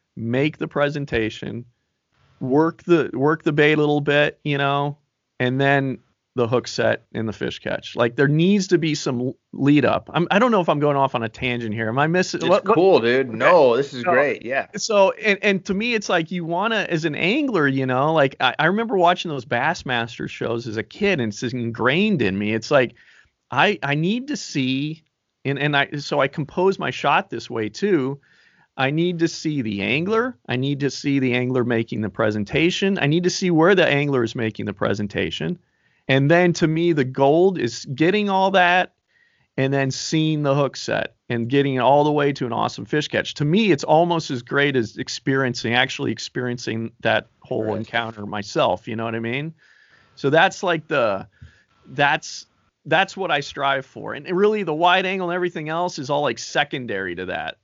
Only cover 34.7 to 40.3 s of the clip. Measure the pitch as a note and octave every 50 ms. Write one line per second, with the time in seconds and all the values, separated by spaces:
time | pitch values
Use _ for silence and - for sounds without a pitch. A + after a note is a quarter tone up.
34.7 | G2+ - A2+ A2+ G#2 G2 G#2 G2+ - F2+ F#2+ E2 - - D3 E3 F3+ - _ _
35.7 | _ _ _ _ _ _ _ - C3 C3+ C#3 C#3+ E3+ F3 F3+ F3 E3+ - F3 D#3
36.7 | D#3 D#3+ E3+ F3 E3 D3+ C3+ B2+ C3 C3+ C#3 C#3 D3 E3 F3+ G3 F#3+ D#3+ - A#2
37.7 | - - - - C3+ A#2+ D#3 F3 G3 G#3+ G#3 G3+ G3 F#3+ F#3+ G3 F#3+ F#3+ F3+ F3
38.7 | F3 F#3 F3+ - _ _ _ _ _ _ _ _ _ _ _ _ _ - C3+ C3+
39.7 | C#3 C#3 C#3 C3+ C3 - - - - D#3+ D#3 D#3